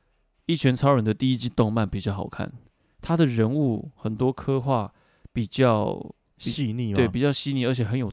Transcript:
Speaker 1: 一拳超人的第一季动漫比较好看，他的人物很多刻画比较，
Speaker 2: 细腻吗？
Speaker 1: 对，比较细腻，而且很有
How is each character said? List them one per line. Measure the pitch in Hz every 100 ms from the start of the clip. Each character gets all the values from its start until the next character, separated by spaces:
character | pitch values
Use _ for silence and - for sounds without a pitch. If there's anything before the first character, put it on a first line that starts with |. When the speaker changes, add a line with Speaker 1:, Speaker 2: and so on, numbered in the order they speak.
| _ _ _ _ -
Speaker 1:
一 | 165
拳 | 135
超 | 127 139 135
人 |
的 | 107
第 | 107 131
一 | 123
季 | 120
动 | - 107
漫 | 113 101
比 | 98
较 | 101
好 | 98 -
看， | - - 120 _ _ _ _
他 | - 165
的 | 147
人 | 113 110
物 | 151 139 110 - _
很 | 107 110
多 | 127
刻 | 131 - 135
画 | 131 123 101 _ _ _ -
比 | 120 107
较， | - 127 110 104 - - - _ -
Speaker 2:
细 | 117 117 123
腻 | 117 117
吗？ | 101
Speaker 1:
对， | 117
比 | 120
较 | 143
细 | 139 143
腻， | 135 127
而 | 127
且 |
很 | 107 131
有 | 110